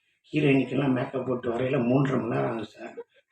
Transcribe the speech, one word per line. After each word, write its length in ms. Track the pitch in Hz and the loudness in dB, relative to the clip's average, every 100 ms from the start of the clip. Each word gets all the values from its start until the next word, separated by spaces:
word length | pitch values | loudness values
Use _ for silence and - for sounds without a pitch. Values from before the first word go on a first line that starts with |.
| _ _ - | _ _ -4
ஹீரோயினுக்கெல்லாம் 600 | 151 147 135 127 127 143 | 2 4 4 2 0 0
மேக்கப் 340 | 127 - 131 123 | 0 -2 -4 -4
போட்டு 260 | 117 123 | -2 -2
வரையில 260 | 117 127 139 | -2 0 0
மூன்றரை 360 | 120 139 135 123 | 2 4 4 0
மணி 120 | 113 | 0
நேரம் 220 | 135 139 | -2 -2
ஆகும் 140 | 113 | -4
சார். 420 | 104 - 104 - - _ _ | -8 -14 -16 -16 -18 _ _